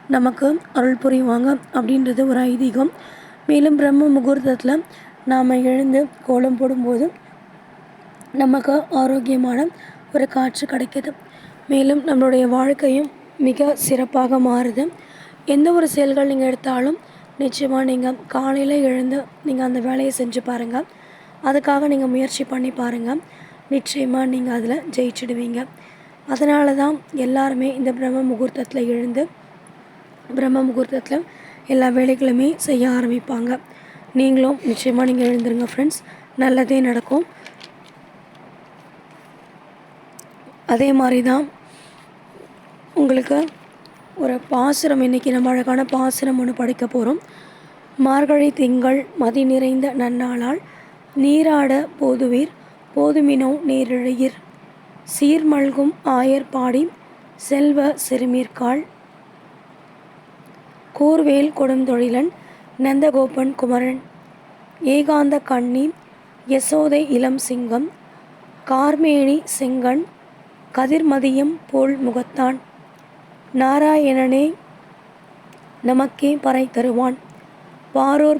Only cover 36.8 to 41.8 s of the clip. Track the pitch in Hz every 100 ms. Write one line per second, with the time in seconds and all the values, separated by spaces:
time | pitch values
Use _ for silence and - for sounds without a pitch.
36.8 | 254 240 - 285 349 - - - - -
37.8 | - - - - - - - - - -
38.8 | - - - - - - - - - -
39.8 | - - - - - - - - - 233
40.8 | 277 269 254 254 247 262 285 - - -